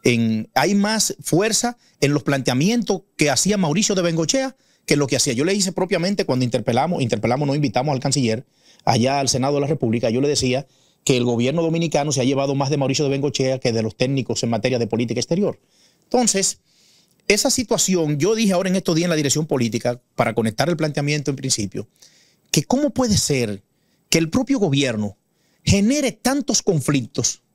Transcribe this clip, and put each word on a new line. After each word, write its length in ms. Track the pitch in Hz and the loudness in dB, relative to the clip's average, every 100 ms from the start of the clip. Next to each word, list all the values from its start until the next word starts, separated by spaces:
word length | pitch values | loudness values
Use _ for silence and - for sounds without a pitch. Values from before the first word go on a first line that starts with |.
En, 460 | 127 120 113 110 110 | 2 2 0 -2 -2
hay 220 | 127 160 202 | 0 2 2
más 400 | 202 220 - - | 0 0 -2 -6
fuerza 560 | - 156 214 214 240 240 _ _ | 0 0 2 -2 -4 -6 _ _
en 140 | 139 | 0
los 100 | 143 | 0
planteamientos 800 | - 139 131 127 170 240 214 196 _ - | 0 -2 0 0 2 0 -2 -4 _ -2
que 120 | 147 | 0
hacía 280 | 127 190 208 | 2 0 0
Mauricio 380 | 170 160 - 190 | 0 0 0 0
de 60 | |
Bengochea 540 | 170 165 160 269 262 - _ _ - | 0 -2 -2 -2 -4 -10 _ _ 0
que 100 | 147 | 0
lo 120 | 143 | 2
que 100 | 131 | 0
hacía. 160 | 143 | 0
Yo 100 | 120 165 | 0 0
le 80 | |
hice 180 | 208 190 | 0 -2
propiamente 540 | 170 180 185 180 208 - | -2 -2 -2 0 -2 0
cuando 200 | 127 123 | 0 0
interpelamos, 560 | 127 107 117 156 170 | 0 0 0 0 -2
interpelamos, 460 | 120 113 110 131 147 | -2 0 0 0 0
no 60 | 143 | 0
invitamos 380 | 143 120 147 | 0 0 0
al 60 | 131 | -2
canciller 460 | - 147 117 110 - _ _ _ - | 0 0 0 -2 -8 _ _ _ 0
allá 340 | 110 123 139 | 2 2 2
al 80 | 135 | 0
Senado 260 | 135 135 143 | 0 0 0
de 60 | |
la 60 | 143 | 0
República, 420 | 156 117 113 117 | -2 0 0 0
yo 120 | 117 | 0
le 60 | 143 | 0
decía 360 | 139 131 127 - _ _ _ | 0 0 -2 -6 _ _ _
que 140 | - 127 | 0 2
el 80 | 120 | 2
gobierno 360 | 117 123 165 | 2 0 0
dominicano 500 | 165 165 165 151 147 | 0 0 0 0 0
se 100 | 131 | 0
ha 20 | |
llevado 320 | 127 135 139 139 | 0 0 0 0
más 140 | 135 | 0
de 80 | 147 | 0
Mauricio 260 | 135 135 143 | 0 0 0
de 60 | |
Bengochea 480 | 139 143 - 131 131 | 0 -2 -2 -2 0
que 120 | 123 | -2
de 100 | 113 | -2
los 120 | 110 - | -4 -2
técnicos 440 | 127 139 120 117 | -2 0 -2 -4
en 60 | 117 | -2
materia 300 | 113 123 123 | -2 0 -2
de 80 | 110 | -2
política 320 | 113 120 120 | -2 -2 -4
exterior. 400 | - 170 190 - _ _ _ _ | -2 -2 -2 -4 _ _ _ _
Entonces, 560 | _ 247 233 196 190 - _ _ _ _ _ _ - | _ 0 2 0 -2 -6 _ _ _ _ _ _ 0
esa 240 | 202 277 | 2 2
situación, 680 | - 233 208 - 180 156 147 | -2 0 0 2 2 0 0
yo 160 | 175 220 | 0 2
dije 180 | 220 | 2
ahora 160 | 180 190 | 2 2
en 60 | 185 | 0
estos 180 | 185 165 | 2 0
días 100 | 175 | 2
en 40 | |
la 40 | 156 | 0
dirección 280 | 143 147 160 | 2 0 0
política, 560 | 139 117 113 123 120 _ - | 0 0 0 -2 -4 _ -2
para 180 | 113 | 0
conectar 360 | 110 113 107 143 | 2 -2 0 0
el 80 | 160 | 0
planteamiento 520 | 156 147 143 147 143 | -2 -2 -2 -2 -4
en 60 | 139 | -4
principio, 500 | 135 120 98 104 107 _ - _ _ _ _ | -4 -2 -4 -8 -12 _ -20 _ _ _ _
que 120 | - | -2
cómo 260 | - 254 294 | 0 0 0
puede 280 | - 247 196 | 0 0 0
ser 440 | - 139 113 101 _ _ _ _ _ | 0 0 -2 -6 _ _ _ _ _
que 80 | 165 | 0
el 120 | 165 | 2
propio 300 | 233 262 269 | -2 0 0
gobierno 580 | 190 139 135 110 104 - _ _ _ _ | 2 2 0 0 -4 -6 _ _ _ _
genere 480 | - 196 208 285 262 | 2 4 4 2 -2
tantos 480 | - 247 285 - 226 | -2 -2 -2 -2 -2
conflictos 800 | - 160 127 143 113 - - - _ | 0 0 2 -2 -2 -4 -4 -6 _